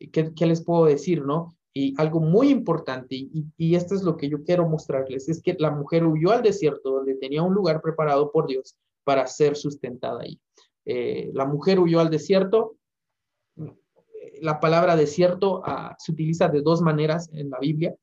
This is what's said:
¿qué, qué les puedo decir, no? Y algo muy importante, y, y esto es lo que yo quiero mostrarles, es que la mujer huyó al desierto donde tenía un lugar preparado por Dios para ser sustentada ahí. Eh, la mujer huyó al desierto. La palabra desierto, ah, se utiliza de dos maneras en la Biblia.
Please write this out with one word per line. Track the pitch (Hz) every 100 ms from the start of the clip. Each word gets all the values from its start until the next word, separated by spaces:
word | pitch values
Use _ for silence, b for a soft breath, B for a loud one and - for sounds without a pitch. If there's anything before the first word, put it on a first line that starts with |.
| -
¿qué, | 160 160 -
qué | 165
les | 165
puedo | 165 170
decir, | 160 143 180 165
no? | 139 156 170 _ _
Y | 135 139 135
algo | 156 165
muy | 156 196 285
importante, | 247 180 160 - 131 - 131
y, | 135 156 151 -
y | 165
esto | 175 175 196
es |
lo | 185 156
que | 143
yo | 147
quiero | 160 175 165
mostrarles, | 156 - 135 135 135 -
es | 165
que | - 170
la | 151
mujer | 147 143 165 165
huyó | 156 170
al | 240
desierto | 220 190 151 - 135
donde | 135 135
tenía | 135 135 147
un | 180
lugar | 196 180 156
preparado | 160 156 151 143 147
por | 160 147
Dios | 131 - _ _ _
para | - 135 131
ser | - 147 143
sustentada | - - 123 123 131 120
ahí. | - - _ b b _
Eh, | - 123 120 127 117
la | 127
mujer | 139 147 190 185
huyó | 170 165
al | 165
desierto. | 156 - 190 190 226 - - _ _ _ _ _ _ _ - 156 - _ _ _ - - -
La | 156 151
palabra | 160 165 180
desierto, | 165 143 - 175 190 196 175
ah, | - 131 - -
se | -
utiliza | 156 156 165 175
de | 147
dos | 143 165
maneras | 165 151 156 165 170
en | 156 143
la | 131
Biblia. | 139 151 165 -